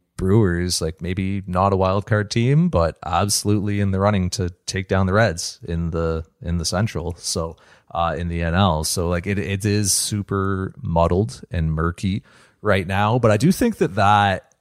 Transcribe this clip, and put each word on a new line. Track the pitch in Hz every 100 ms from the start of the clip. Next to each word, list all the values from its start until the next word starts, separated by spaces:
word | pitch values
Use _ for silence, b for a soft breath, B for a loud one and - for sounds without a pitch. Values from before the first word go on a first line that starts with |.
| _ -
Brewers, | 92 107 101 87 90 -
like, | 80 -
maybe | 87 92 95 98 95
not | 90 98
a | 95
wild | 92 98 -
card | 107 104
team, | 120 120 147 175
but | 90 82 - -
absolutely | 87 101 - 104 104 104 101
in | 101
the | 95
running | 101 104 90
to | - 87 - -
take | 95 95
down | 95 95
the |
Reds | 98 113 85 - -
in | - 85 85
the, | 82 82 80 - _
in | 85 85
the | 80
Central. | 90 113 - 85 82
So, | - 95 82 80 b b _
uh, | - 85 78
in | 87
the | 85
N | 85
L. | 85 98 78
So, | 78 - 85
like, | 87 87
it, | 101
it | 82 98
is | 104 104 98
super | - - 107 98 98 95 95 95 -
muddled | - 82 85 85 - - -
and | 85 80
murky | 78 82 85 95 104 b b b b
right | 104 98 87
now, | 95 104 123
but | 117
I | 104
do | 143
think | - 240 -
that | 180 95
that | 101 104 101 95 - _